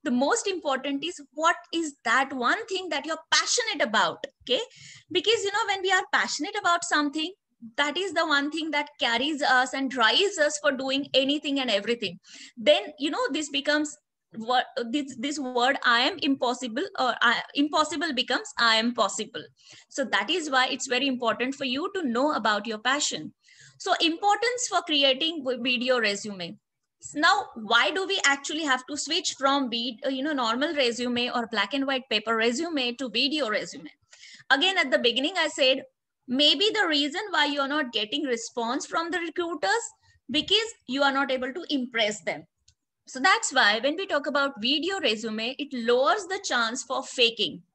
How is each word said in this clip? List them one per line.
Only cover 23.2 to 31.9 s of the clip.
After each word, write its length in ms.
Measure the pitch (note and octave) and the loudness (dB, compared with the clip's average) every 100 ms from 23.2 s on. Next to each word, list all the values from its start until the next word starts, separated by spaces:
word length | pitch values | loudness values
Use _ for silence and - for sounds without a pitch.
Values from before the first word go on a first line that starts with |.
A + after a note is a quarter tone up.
| D3+ _ _ - - _ | -10 _ _ -20 -20 _
So 160 | F#4+ E4+ | -2 2
importance 680 | E4+ E4 G4+ G#4 A#4 A#4+ - | 2 2 2 2 0 -2 -2
for 140 | F4+ | -2
creating 600 | F4 D4 C#4 C4 D#4+ E4 C4 | 0 2 4 2 -2 -4 -4
v-, 100 | B3 | -2
video 360 | B3 B3 B3+ B3+ | -2 0 2 2
resume. 600 | G#3+ G3+ G#3+ F#3+ E3+ G#3+ _ _ _ _ - | 2 -2 -6 -10 -10 -12 _ _ _ _ -10
Now, 340 | C#4+ E4+ G4+ - | 2 4 4 0
why 360 | A#3 G#3 A3+ C4+ | -12 2 4 4
do 160 | F4+ F#4+ | 0 -2
we 140 | F#4+ | 2
actually 400 | C#4+ C#4 C#4+ D#4 | 2 2 -2 -4
have 220 | D4+ B3+ - | 0 -2 -2
to 100 | C#4+ | -8
switch 380 | C#4 E4+ - - | -2 -2 -2 0
from 300 | C4+ C#4 B3+ | 2 2 0
vid-, 320 | A#3 A#3+ A3 C4 | -2 -4 -4 -4
uh, 20 | |
you 140 | C4 | -2
know, 100 | D4 | -2
normal 420 | C#4 A3+ A#3+ D4+ | -2 0 0 0
resume 560 | D4 B3 A#3 B3 A#3+ B3 | 2 0 0 -2 0 -2
or 160 | A#3+ A#3 | -2 -2
black 260 | G#3+ G3+ | -2 -2
and 120 | C#4 | -2
white 220 | C4+ | -2